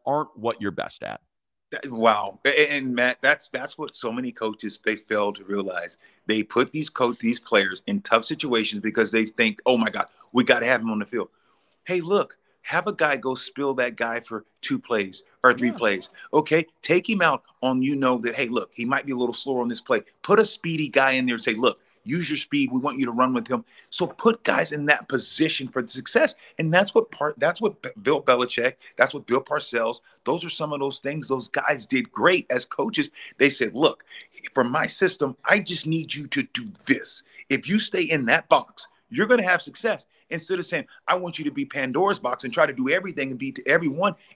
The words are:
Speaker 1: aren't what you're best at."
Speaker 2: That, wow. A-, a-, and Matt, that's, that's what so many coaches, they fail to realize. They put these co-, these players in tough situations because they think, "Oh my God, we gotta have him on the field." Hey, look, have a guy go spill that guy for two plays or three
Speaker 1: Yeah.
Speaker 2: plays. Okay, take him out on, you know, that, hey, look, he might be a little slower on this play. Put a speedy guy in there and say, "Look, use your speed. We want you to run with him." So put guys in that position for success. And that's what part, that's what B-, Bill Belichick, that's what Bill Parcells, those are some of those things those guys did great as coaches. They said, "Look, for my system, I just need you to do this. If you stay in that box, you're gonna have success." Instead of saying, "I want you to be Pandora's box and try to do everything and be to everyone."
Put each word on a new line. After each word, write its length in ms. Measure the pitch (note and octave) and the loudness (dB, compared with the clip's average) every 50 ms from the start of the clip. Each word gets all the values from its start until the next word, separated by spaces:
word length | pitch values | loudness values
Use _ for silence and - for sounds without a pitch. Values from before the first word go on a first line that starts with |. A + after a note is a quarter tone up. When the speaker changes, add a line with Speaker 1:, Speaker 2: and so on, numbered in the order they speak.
| - | -4
Speaker 1:
aren't 280 | - C#3 D3+ D3+ - - - | -2 0 0 -2 -4 -8 -6
what 240 | G#2+ A#2+ A2+ - G#2 | -4 -4 -2 -2 -4
you're 80 | G2+ | -4
best 320 | E2 - - - - - - | -4 -4 -8 -8 -8 -10 -10
at." 180 | G1+ G#1 - _ _ _ _ _ _ _ _ _ - | -10 -10 -10 _ _ _ _ _ _ _ _ _ -12
Speaker 2:
That, 200 | - - - C#3 | -12 -10 -10 -8
wow. 480 | B2 A2+ A2+ A2+ G#2+ G#2 G2 G2 G2 - - | -2 4 6 6 6 4 2 -4 -6 -2 0
A-, 60 | C#3 | 2
a-, 260 | C#3 D3 D3+ C#3+ D3 | 4 4 4 4 2
and 180 | C#3+ C3 C3 B2 | -2 -2 -2 0
Matt, 220 | A#2+ B2 B2+ B2 - - | 2 2 0 0 0 2
that's, 260 | C3+ D3+ - - - | 2 2 2 0 -10
that's 300 | - C3 - - - - | -10 -8 -8 -8 -10 -10
what 180 | D3+ - - | -10 -10 -10
so 160 | - - A#2 A2+ | -8 -8 -6 -6
many 180 | B2 B2+ B2 | -4 -6 -6
coaches, 480 | A2+ - A2 A2 G#2+ - - G#2 - - - | -6 -4 -6 -6 -6 -6 -8 -10 -10 -4 -4
they 120 | A2 A2 | -4 -4
fail 360 | G#2+ - - A2 G#2 G#2 G2+ G#2 | -4 -4 -2 0 0 2 0 -2
to 100 | G#2 G2 | -4 -6
realize. 520 | F#2+ G2+ G2+ F#2+ F#2+ F2+ F2 E2+ F2 - _ _ _ _ _ _ | -4 -4 -2 -2 -2 -4 -6 -8 -10 -12 _ _ _ _ _ _
They 160 | - A2 A2 G#2+ | -2 0 0 0
put 280 | - - A#2 C3 C3+ | 0 2 0 0 2
these 200 | - D#3 D3+ - | 0 -6 -6 -6
co-, 240 | - - B2+ A#2+ A#2 | -2 0 0 0 0
these 260 | - - A2+ A#2+ - | 0 -2 -2 -2 -2
players 420 | - - A#2 G#2 F#2+ F#2 F#2 - - | -2 2 4 4 4 4 -2 -6 -4
in 160 | - G2+ G2+ - | -2 -4 -2 0
tough 240 | - A#2 A2+ A2+ | 2 2 2 2
situations 560 | - D#3 - - C#3 A#2+ A2+ G#2+ - G#2+ G#2 G2 | 0 -6 -4 -2 0 0 0 0 0 -4 -4 -4
because 280 | A2 G#2 A#2 A2 G2 | -2 0 0 0 2
they 140 | G#2+ A2+ A2 | 2 0 0
think, 380 | G#2+ - - A#2 A2 G#2 - - | 0 0 0 0 0 0 -2 2
"Oh 140 | - C3 A#2 | 2 4 4
my 100 | A2+ G#2+ | 2 0
God, 200 | G2 G#2 - - _ _ - _ - | 0 -2 -4 -4 _ _ -10 _ 2
we 120 | B2 B2 | 2 4
gotta 220 | B2+ B2+ A#2+ A#2 | 4 4 4 4
have 160 | A#2+ B2+ A#2+ A2+ | 2 2 2 2
him 80 | A2+ | -2
on 80 | A2 G#2 | -4 -4
the 80 | G#2 | -4
field." 240 | - - A2+ F#2 - _ _ _ _ _ _ _ _ _ _ - | -4 -4 -6 -6 -6 _ _ _ _ _ _ _ _ _ _ -8
Hey, 180 | - F3+ F3+ E3 | -4 -4 -4 -2
look, 340 | E3 G3+ G3+ D3 - - _ _ _ _ _ | 0 0 0 0 -2 -6 _ _ _ _ _
have 260 | - - D3 E3+ F3+ | -10 -4 -2 -2 -2
a 60 | G#3 - | -2 -2
guy 240 | - D#3+ D3+ C#3 | 0 2 2 0
go 180 | C3 G#2+ C3 C3 | 0 -2 -4 -4
spill 380 | - - - - - C#3+ C#3 C3+ | -4 -8 -12 -6 -4 -2 -2 0
that 220 | B2+ B2 B2 A2+ | 0 0 -2 -2
guy 240 | G2+ A#2 A#2 A#2 A#2 | -2 -4 -2 -4 -6
for 240 | A#2 - A#2 G#2+ - _ _ _ | -8 -8 -10 -10 -10 _ _ _
two 180 | - - C#3 A#2+ | -6 -4 -4 -4
plays 440 | - - A#2+ G#2+ G2 F#2+ F2+ - - _ _ _ - | -2 0 0 0 0 -2 -6 -16 -20 _ _ _ 4
or 120 | B2+ A#2+ | 4 4
three 160 | B2 B2 A#2+ | 4 2 0
Speaker 1:
Yeah. 80 | G#2+ G2+ | 0 2
Speaker 2:
plays. 320 | A2+ G#2+ G2 F#2 - - _ - - - - | 0 0 0 0 -4 -12 _ -20 -8 0 0
Okay, 320 | D3+ D3+ - D#3 E3 D#3+ - _ _ - | 0 2 2 0 0 0 -2 _ _ -2
take 260 | - E3 F3+ - - | 2 2 2 2 0
him 140 | A3 G3+ F3 | 0 2 2
out 200 | D#3+ C#3 B2+ _ _ _ - - | 2 2 0 _ _ _ -2 0
on, 180 | C3 C3 B2+ | 0 2 2
you 160 | B2+ C3+ D3 | 2 0 0
know, 220 | C#3 C3+ B2+ B2+ A#2+ | 2 2 2 2 2
that, 160 | A2 B2 A2+ | 0 -4 -2
hey, 140 | C#3 C3+ A2+ | -2 -2 -2
look, 220 | A#2+ A#2 F#2+ - _ | -2 -4 -4 -4 _
he 100 | - A#2+ | -6 -4
might 220 | A#2+ C#3 C3+ - | -2 -2 -2 -2
be 60 | C#3 C3 | -2 -4
a 40 | |
little 180 | B2 B2 A#2 A#2 | -2 -2 -2 -2
slower 280 | - - C#3 C3+ B2 A#2+ | -4 -4 -4 -2 -2 -2
on 60 | A#2+ | -2
this 120 | A#2 A2+ | -4 -6
play. 220 | - - B2+ A2 - _ _ _ | -2 0 0 0 -2 _ _ _
Put 180 | - - G3+ G#3+ | -2 2 4 4
a 60 | G#3+ | 4
speedy 440 | G#3 - - - E3+ E3 D#3 D#3 C3 | 2 -2 -8 -6 -4 -2 -2 -2 2
guy 240 | A2 C3+ C3+ C3+ C3 | 4 4 4 4 4
in 120 | C3 B2+ | 2 2
there 120 | B2 A#2+ | 0 -2
and 60 | A2+ G2+ | -2 -2
say, 120 | B2+ A2 | -2 0
"Look, 260 | G#2+ B2 A#2 G2 _ _ _ _ _ - | 2 2 2 0 _ _ _ _ _ -8
use 240 | G#2+ C#3+ F3 E3+ D3+ | -4 -4 -4 -2 -2
your 80 | D#3 | -4
speed. 340 | C3+ - - - D3 C#3 B2 | -6 -4 -2 0 0 0 2
We 100 | B2 C3 | 0 0
want 180 | B2+ D3 B2+ C3+ | -2 -2 -2 -2
you 80 | C3+ | -2
to 60 | A#2+ A#2 | -2 2
run 200 | A#2 B2+ B2+ B2+ | 2 2 2 2
with 160 | A#2+ A2 - | 0 -2 -2
him." 160 | B2+ A#2 A#2 _ _ - - - | -4 -4 -6 _ _ -20 -20 -12
So 160 | - - F#3 | -4 -4 -4
put 380 | D#3+ - - - A3+ A3+ - - | -4 -2 2 2 2 2 2 2
guys 280 | - - D#3 E3 D#3 D3+ | 0 2 2 2 0 -2
in 140 | D3+ C#3+ | -2 2
that 220 | D3 D3 - - - | 2 2 2 2 -2
position 580 | C3+ B2+ - - - - D#3 D#3 - - C3+ A#2+ | -4 -2 -2 -2 -2 0 0 0 0 -4 -6 -6
for 180 | - C3 A#2+ A2+ | -4 -6 -6 -6
success. 480 | - C3 A2+ - - A#3 D#4 - - _ - - _ - | -8 -10 -6 0 2 2 2 2 0 _ -16 -16 _ -4
And 140 | E3 D#3+ D#3+ | -2 2 4
that's 220 | F3+ G3+ G3+ - | 4 4 4 2
what 160 | A#3 A3+ - | 2 0 0
part, 240 | - - C#3+ D3+ D#3 - | -2 -4 -4 -4 -2 0
that's 220 | C3+ D#3+ F3+ - | 0 0 0 0
what 200 | A3 G#3 G#3 _ - | -2 -4 -4 _ -12
B-, 80 | B2 - G#2+ G2 | -12 -10 -4 0
Bill 200 | C3+ D3+ C#3 - | 0 0 2 4
Belichick, 520 | - B2+ B2 B2+ B2 - - A#2 B2+ C3 _ - - _ | 4 4 4 4 0 0 0 -2 -2 -2 _ -20 -8 _
that's 160 | - B2 C3+ - | 2 2 2 0
what 140 | C#3+ A2 | -6 -4
Bill 160 | - A#2+ C3+ C3+ | 0 0 0 0
Parcells, 580 | - D3 D3 C#3 - - A#2 A2+ A2+ A#2+ - _ _ _ _ - | 0 -4 -4 -4 -2 -2 -2 -2 -2 -4 -6 _ _ _ _ -4
those 200 | A#2+ C#3+ F3 F3+ | -2 -2 -2 -4
are 60 | E3+ | -8
some 220 | - - D#3+ D3+ D3 | -6 -6 -6 -4 -4
of 60 | C#3+ | -4
those 220 | C#3 C#3 C3+ - | -4 -4 -6 -6
things 260 | - C#3 D3 D#3 C#3 | -8 -6 -6 -6 -4
those 220 | B2 C3+ B2+ A2+ - | -4 -4 -4 -4 -4
guys 360 | - C#3+ - A#2 D3 C3 A2+ | -4 -2 0 0 -2 -2 -2
did 280 | - C3+ C3 A#2+ - - | -2 -2 -2 -2 -2 -4
great 340 | - A2+ E3+ F#3 F3 - - | 2 2 4 4 2 0 0
as 160 | B2 B2 - | -2 -2 -2
coaches. 460 | - - - C#3 A#2+ G#2 - C#3+ - - - - - - - | -6 -6 -4 -4 -2 0 -2 -2 -4 -4 -16 -20 -10 0 2
They 120 | C#3 C#3+ | 4 4
said, 240 | C#3 - - - - | 4 2 -4 -2 0
"Look, 300 | A#2+ D#3 - - - - _ - - - _ _ - - - - | 2 2 2 2 0 -14 _ -20 -20 -20 _ _ -18 -14 -4 0
for 80 | C3+ B2 | 2 2
my 240 | A#2+ B2+ D#3 - | 2 2 0 -2
system, 500 | - - - F#3+ F3 - - D3 C3+ B2+ _ - | -2 -2 0 0 0 0 0 -4 -4 -4 _ 2
I 140 | - F#3+ G#3 | 2 2 2
just 300 | - - F3+ D#3+ - D#3 | 2 -2 -6 -6 -4 -2
need 260 | D#3+ E3 D#3 C3+ - | -2 -2 -4 -6 -8
you 140 | D3 D3 C#3 | -10 -8 -6
to 160 | - C#3+ B2 - - | -4 -4 -4 -4 -6
do 160 | B2+ A#2+ G#2 F#2+ - - | -10 -10 -10 -14 -10 -2
this. 380 | - C3+ - - - - - - _ _ - - - | -2 -2 -2 -2 -10 -12 -14 -14 _ _ -14 -6 -2
If 200 | C#3 B2+ - D3+ | -2 -2 0 0
you 120 | F#3+ G#3+ | 0 0
stay 220 | - - - F#3 F3 | 0 0 -2 -2 0
in 220 | D3 D#3+ D3 B2+ | 0 0 0 2
that 220 | A#2 C3+ E3 - - | 2 2 2 4 4
box, 380 | E3 C3+ - - - - - - _ _ _ - | 4 4 2 -2 -14 -16 -16 -16 _ _ _ -8
you're 160 | A#2 C3+ G#3 | -2 0 2
gonna 160 | G#3+ B3 A#3+ G3 | 4 4 4 4
have 200 | F3+ F3+ F3 - | 4 2 2 0
success." 440 | - C3 - - A3+ G3+ - - _ _ _ _ - | -4 -12 -6 -4 -4 -4 -4 -8 _ _ _ _ -10
Instead 280 | D#3 E3+ D#3+ - F#3+ F3+ | -10 -8 -4 -4 -4 -4
of 60 | E3+ | -4
saying, 220 | - F3 D3+ C3 _ - - - | -4 -4 -6 -6 _ -16 -10 0
"I 80 | - E3 | 0 0
want 240 | F#3 F3+ F3 E3 - | 0 0 -6 -8 -6
you 60 | D#3 | -6
to 60 | C#3+ | -6
be 160 | - C#3 C#3+ | -4 -4 -6
Pandora's 520 | C#3 - C#3+ C3+ C3 B2 D3+ F#3 G3 G3 - | -6 -4 -4 -4 -2 0 2 2 2 0 0
box 260 | - B2 B2+ - - | -2 -4 -4 -4 -6
and 100 | B2+ A#2 | -4 2
try 100 | E3+ D#3 | 2 2
to 80 | D3 C3 | 2 2
do 160 | C3 B2+ C3+ | 0 0 0
everything 420 | D#3 F#3 F#3+ G3 E3 D3 C3+ C3+ | 0 0 -2 -4 -6 -6 -6 -6
and 80 | C3 A#2+ | -6 -8
be 140 | C3+ C3+ C3+ | -8 -10 -10
to 160 | - - C3 | -6 0 2
everyone." 460 | D3 E3+ E3+ D3 C3+ D#3 F#3 G3+ F3+ _ _ _ _ | 2 2 2 0 -2 0 -2 -2 -2 _ _ _ _